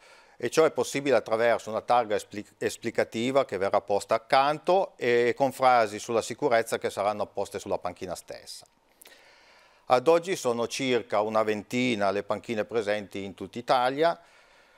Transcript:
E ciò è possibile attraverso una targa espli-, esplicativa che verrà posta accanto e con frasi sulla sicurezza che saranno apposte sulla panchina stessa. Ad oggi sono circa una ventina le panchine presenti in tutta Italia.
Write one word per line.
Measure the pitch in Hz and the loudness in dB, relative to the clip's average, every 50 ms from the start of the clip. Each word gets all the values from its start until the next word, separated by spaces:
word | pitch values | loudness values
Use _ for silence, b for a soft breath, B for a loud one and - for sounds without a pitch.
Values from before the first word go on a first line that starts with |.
| b b b b b b b | b b b b b b b
E | b 120 120 | b -6 -2
ciò | - 156 | 2 4
è | 160 143 | 4 4
possibile | - - 113 - - 139 139 143 123 | 2 0 -4 -4 -4 -4 0 2 2
attraverso | 107 - 113 110 110 117 120 110 98 - 107 | 2 2 2 0 2 4 4 2 2 -2 -6
una | 110 104 | -8 -4
targa | - - 120 123 117 104 104 | 0 2 2 2 2 2 -2
espli-, | 95 - - - 104 101 - _ - | -4 -4 -6 -12 -12 -12 -12 _ -6
esplicativa | 127 104 - - - - - - 214 - - 113 117 131 135 139 127 | -6 -6 -4 -4 -8 -6 -2 -2 -2 -2 -2 -4 -2 0 2 0 0
che | - 123 - | 0 -2 -2
verrà | 98 98 104 98 | -2 0 0 0
posta | - - 101 98 - - 113 | 0 0 -2 -2 0 0 -2
accanto | 113 - - 139 135 135 147 151 147 - - 180 196 180 - _ | -2 0 2 2 2 4 2 0 -2 0 2 2 2 2 -2 _
e | - 147 120 120 120 120 120 110 | -4 0 2 4 4 4 2 2
con | - 139 131 | 0 0 -2
frasi | - - 131 127 127 120 113 104 104 104 | 0 2 4 4 6 6 4 2 -2 -6
sulla | - - 117 110 | -6 -2 -2 -2
sicurezza | - - 123 - 147 139 120 113 110 - 123 110 | -2 -2 -4 -2 0 2 2 2 2 0 -4 -4
che | - 107 | -4 -4
saranno | - 107 98 104 107 104 98 | -4 -2 -2 0 0 -2 -4
apposte | - - 101 98 - - 95 | -6 -6 -8 -8 -6 -8 -10
sulla | - 101 92 - | -6 -4 -4 -4
panchina | - 92 87 - 95 90 82 | -4 -6 -10 -8 -10 -10 -10
stessa. | - - - - - - - - - - _ _ _ _ _ b b b b b b b b b b b b b b b b b b b b | -10 -12 -16 -16 -16 -16 -18 -18 -20 -20 _ _ _ _ _ b b b b b b b b b b b b b b b b b b b b
Ad | 127 127 127 160 | 2 4 4 4
oggi | 165 170 165 190 175 | 2 2 2 -2 -6
sono | - - 123 117 120 117 | -4 -2 -2 -2 -2 -2
circa | 107 - - 135 127 123 113 101 - 110 104 | -4 -4 -4 -2 0 0 0 0 0 -2 0
una | 107 110 110 110 110 | 0 0 0 0 2
ventina | 107 107 104 95 - - 123 127 127 117 101 101 98 | 2 0 -2 -4 -6 -4 -2 0 0 0 0 0 0
le | 98 101 98 | 0 -2 -2
panchine | - 107 98 - - 117 107 104 | -4 -6 -6 -6 -6 -4 -4 -4
presenti | - 107 117 101 101 104 107 101 92 - 101 | -4 -4 -4 -2 -2 -4 -4 -6 -10 -12 -12
in | 98 101 - | -12 -12 -12
tutta | - 101 90 - | -12 -14 -12 -12
Italia. | 120 120 - 143 127 123 131 135 143 160 170 170 - b b b b b b b b b b b | -8 -2 0 0 2 2 0 0 2 0 0 0 -2 b b b b b b b b b b b